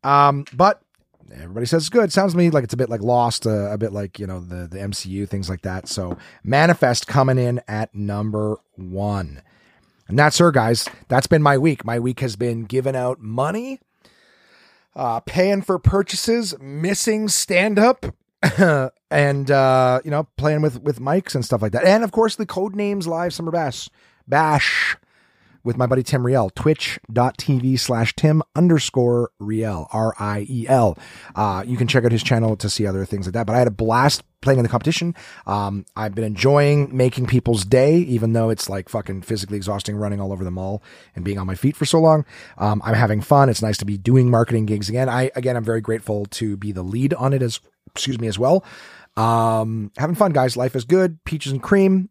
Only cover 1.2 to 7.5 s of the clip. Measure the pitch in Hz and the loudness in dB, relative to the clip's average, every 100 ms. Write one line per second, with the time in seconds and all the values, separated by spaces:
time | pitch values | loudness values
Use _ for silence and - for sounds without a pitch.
1.2 | - 65 85 101 120 165 151 240 202 196 | -20 -20 -12 -8 -2 -2 2 2 2 2
2.2 | 196 175 170 151 120 123 127 113 107 123 | 0 2 4 2 0 -4 -2 -2 0 2
3.2 | 120 - 117 107 101 104 110 101 98 - | 0 -2 -2 -2 -2 -4 -6 -6 -10 -10
4.2 | 98 92 90 90 85 92 98 98 95 95 | -10 -10 -12 -12 -12 -10 -8 -8 -8 -6
5.2 | 101 101 90 92 98 92 - - 90 90 | -6 -6 -6 -8 -6 -8 -8 -8 -8 -10
6.2 | - - - 139 165 170 131 120 - 143 | -14 -14 -2 2 4 4 2 0 0 0
7.2 | 131 127 123 | 2 2 0